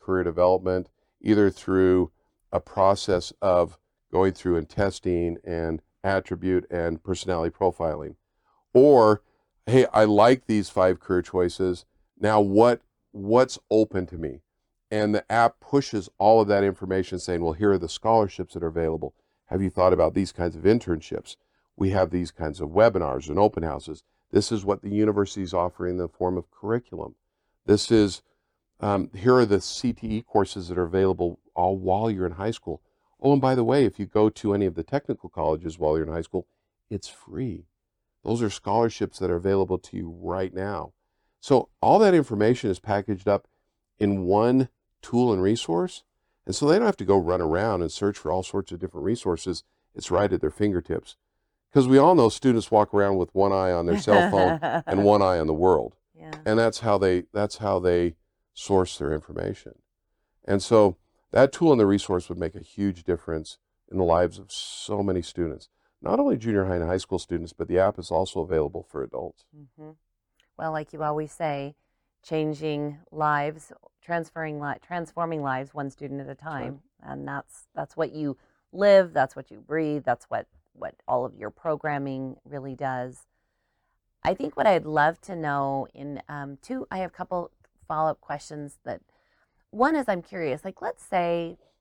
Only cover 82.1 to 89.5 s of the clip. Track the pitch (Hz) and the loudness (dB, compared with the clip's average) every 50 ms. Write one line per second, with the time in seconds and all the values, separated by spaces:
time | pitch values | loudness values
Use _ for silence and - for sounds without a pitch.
82.1 | 135 131 131 131 127 - _ - 143 139 131 135 131 127 143 131 131 127 123 127 | -8 -8 -10 -12 -12 -16 _ -16 -14 -14 -12 -14 -10 -8 -8 -6 -6 -6 -8 -10
83.1 | 123 - _ _ _ _ _ _ _ _ _ _ _ _ _ _ _ _ _ _ | -12 -18 _ _ _ _ _ _ _ _ _ _ _ _ _ _ _ _ _ _
84.1 | _ _ - 160 190 - - 302 - - 139 220 190 165 156 151 151 151 147 160 | _ _ -4 -4 -4 -4 -6 -8 -4 0 2 2 2 2 0 -2 0 2 2 2
85.1 | 170 - - - 190 170 156 147 143 143 139 139 139 135 - - - - 139 147 | 0 -4 -10 -14 -10 -8 -6 -4 -2 -2 -2 -4 -4 -6 -8 -10 -14 -16 -14 -12
86.1 | 143 - - - 151 143 139 139 139 - - - 254 262 - - - 185 190 165 | -12 -14 -14 -14 -14 -12 -12 -14 -16 -16 -14 -12 -10 -10 -10 -10 -8 -8 -8 -8
87.1 | - - 180 - 185 180 - - _ _ _ _ _ _ _ - 160 156 160 156 | -10 -14 -12 -8 -8 -8 -8 -10 _ _ _ _ _ _ _ -8 -4 -2 -2 -2
88.1 | - - _ - 147 147 - - 156 151 147 143 - _ _ 120 101 - _ _ | -4 -6 _ -12 -12 -12 -12 -14 -14 -14 -14 -14 -16 _ _ -12 -12 -12 _ _
89.1 | _ _ _ _ _ _ _ _ | _ _ _ _ _ _ _ _